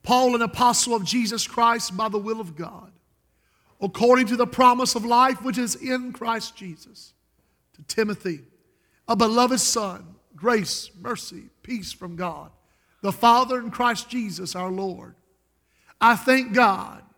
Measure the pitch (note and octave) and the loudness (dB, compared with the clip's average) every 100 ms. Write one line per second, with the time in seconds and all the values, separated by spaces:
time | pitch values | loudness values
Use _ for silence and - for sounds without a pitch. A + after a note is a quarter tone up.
0 | - B3 B3+ A#3+ A#3 - B3 A#3 B3 A#3 | 4 4 4 2 -2 2 2 2 0 -2
1 | F3 B3 A3 A3+ - - A#3 A#3 - F#3 | 0 -2 -2 -4 -6 2 2 2 -4 -4
2 | A3 G#3 G#3 A3+ F#3 D#3 E3 - F#3+ _ | -4 -4 -6 -8 -8 -12 -14 -14 -20 _
3 | _ _ _ _ _ _ _ _ G3+ - | _ _ _ _ _ _ _ _ -8 2
4 | A#3+ B3 A3 A#3 B3+ - B3+ B3 B3+ A#3 | 6 6 4 0 -2 6 6 6 0 -2
5 | A#3 A#3+ C4 C4 B3 B3 A#3+ - B3+ B3+ | 2 4 4 2 -4 -4 -4 -6 -4 -6
6 | B3 - A#3 A3+ - - F#3+ D#3 - - | -6 -8 -4 -4 -6 -14 -16 -16 -20 -20
7 | - _ _ _ _ _ _ _ D3+ - | -20 _ _ _ _ _ _ _ -8 -4
8 | G#3+ G3+ F#3 D3+ - _ _ _ _ _ | -4 -4 -8 -10 -14 _ _ _ _ _
9 | - A3 A3+ A#3 B3 B3+ - A#3 G3+ F3+ | -4 0 2 4 2 2 0 -2 -4 -10
10 | E3 - _ D#3+ G#3+ A3+ F3 - - F3 | -18 -20 _ -6 0 0 -2 -6 -10 -14
11 | F3+ A#3 - G2+ - _ - A#3+ F3+ - | -10 -10 -10 -18 -20 _ -12 -10 -10 -14
12 | F3+ E3+ F3+ D3+ - _ _ _ _ _ | -14 -10 -10 -10 -18 _ _ _ _ _
13 | G3+ - A#3 A#3 B3+ B3+ A#3 - A#3+ A#3 | -6 4 6 6 2 -4 -6 -2 -2 -2
14 | - B3 G#3+ E3 F#3 F3+ F#3 F#3 F#3+ F3 | -8 -8 -8 -8 -10 -8 -8 -6 -6 -8
15 | - _ _ _ _ _ _ _ _ _ | -16 _ _ _ _ _ _ _ _ _
16 | A3+ A3 C4 C4 B3 G#3 A3+ F#3+ - - | 2 4 2 2 2 4 4 2 -6 -16
17 | - | -20